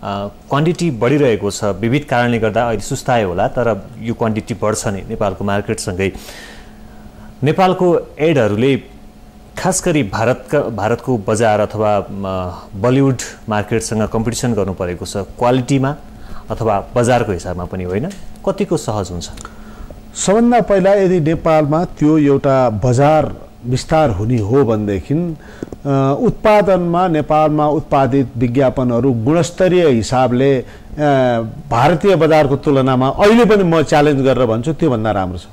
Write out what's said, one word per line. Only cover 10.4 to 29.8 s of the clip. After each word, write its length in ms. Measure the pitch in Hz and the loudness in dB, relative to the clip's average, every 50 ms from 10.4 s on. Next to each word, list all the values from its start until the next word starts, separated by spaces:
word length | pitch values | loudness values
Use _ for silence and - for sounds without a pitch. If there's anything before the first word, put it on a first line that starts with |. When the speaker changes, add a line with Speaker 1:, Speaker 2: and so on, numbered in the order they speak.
| - - - 147 | -4 -2 -2 -2
Speaker 1:
भारतको 600 | 135 90 120 101 95 107 117 117 - - 127 117 98 - | -2 -2 -4 -4 -2 -2 -2 -2 -2 -4 -4 -2 0 -2
बजार 320 | 110 104 117 113 107 104 | 0 0 2 2 2 2
अथवा, 480 | 107 98 - 107 107 107 104 101 92 - | 0 -2 -2 -2 0 0 0 0 -2 -4
म, 420 | 101 98 98 95 95 92 92 90 87 - - - - 98 | -8 -8 -6 -6 -4 -4 -6 -8 -10 -12 -16 -14 -10 -4
बलिउड 340 | 95 120 127 135 139 139 131 117 - - - - - - | 0 0 2 4 2 2 0 -2 -6 -14 -14 -16 -8 -4
मार्केटसँग 540 | 110 104 101 - 120 113 110 - 117 107 107 | -2 -2 -2 -2 -2 -4 -2 -2 -2 -2 -2
competition 500 | 104 - 113 113 120 110 - - 127 117 | -2 -2 -2 -2 -2 -4 -4 -2 -2 -2
गर्नु 200 | 104 98 92 92 | -2 -2 -4 -4
परेको 320 | - 95 87 90 85 95 | -6 -6 -6 -6 -8 -8
छ 120 | 90 - 101 | -8 -8 -8
क्वालिटीमा 760 | 95 - - - 123 120 123 131 127 127 143 135 127 135 147 165 - - - - - - - - - - | -8 -8 -6 -2 0 0 2 0 0 0 0 0 0 -2 -4 -6 -12 -18 -18 -18 -14 -12 -12 -12 -10 -10
अथवा 340 | 110 - 117 110 104 98 95 - - | -8 -4 -2 -2 -2 -2 -4 -4 -2
बजारको 360 | 123 120 113 127 120 117 110 | 0 2 2 2 2 2 -2
हिसाबमा 340 | 98 85 - 117 90 87 87 | -4 -6 -6 -8 -8 -8 -8
पनि 180 | 90 - 92 90 | -8 -8 -8 -6
होइन, 260 | 90 90 101 127 185 196 - - - - - - | -4 -4 -4 -4 -4 -8 -10 -14 -14 -16 -8 -6
कतिको 320 | - 185 - 208 - 180 151 | -6 -2 -2 -2 -2 -2 -4
सहज 340 | - - 110 107 98 90 | -4 -4 -4 -4 -6 -6
हुन्छ? 180 | 90 85 85 - - - - - - - - - - - - - - - - - - | -8 -10 -10 -12 -14 -16 -16 -16 -18 -18 -20 -20 -18 -18 -18 -18 -18 -18 -20 -18 -12
Speaker 2:
सबभन्दा 460 | - - - 190 220 240 240 247 240 | -6 0 2 2 4 4 4 4 2
पहिला 320 | 202 - 202 196 180 190 196 | 2 4 2 2 4 4 4
यदि 260 | 208 196 180 185 180 | 4 4 2 2 2
नेपालमा 680 | 151 151 165 - - 165 160 156 156 143 151 160 180 | 2 0 -2 0 0 2 2 4 4 2 0 0 -2
त्यो 320 | 170 - - 151 151 156 160 | -4 -4 0 2 4 4 4
एउटा 520 | 151 143 139 139 - 143 135 131 127 123 | 4 4 2 2 2 2 2 4 2 2
बजार 640 | 110 104 92 123 123 117 139 143 156 156 143 117 95 - - - - - - | 0 0 0 0 2 4 4 4 4 4 2 0 -4 -10 -16 -20 -20 -14 -8
विस्तार 440 | 120 127 127 - - 170 156 156 143 | -4 -4 -4 -2 0 2 2 2 2
हुने 300 | 107 87 107 113 127 120 | 0 -2 -2 -2 0 0
हो 240 | 104 95 117 139 139 | 0 2 2 2 4
भनेदेखि, 500 | 113 113 107 107 104 101 95 - - 139 | 2 2 0 0 -2 -2 -4 -2 -2 -2
अ, 220 | 160 175 175 160 147 - - - - - - - - - 143 139 139 135 135 139 - | -2 -2 -4 -6 -10 -14 -20 -14 -14 -14 -14 -14 -10 -4 -2 0 2 2 0 0 0
उत्पादनमा 840 | 262 220 - - - 226 214 208 202 175 190 180 175 175 170 175 185 185 | 0 -2 -2 0 2 4 4 4 4 4 2 2 2 0 0 0 0 2
नेपालमा 600 | 165 151 143 - 151 151 156 156 151 151 151 151 | 0 0 0 2 2 2 4 2 2 2 0 0
उत्पादित 600 | 147 156 143 - - 143 139 127 123 139 139 123 - 117 | 0 -2 -2 0 0 2 2 2 2 0 0 0 -2 -2
विज्ञापनहरू 760 | 123 120 120 131 139 127 - - 127 123 120 117 120 139 131 | -2 0 2 2 2 2 2 0 -2 0 0 2 2 2 0
गुणस्तरीय 760 | 117 107 127 151 175 165 165 - - 190 185 175 180 | 0 0 2 2 2 0 -2 0 0 0 2 4 4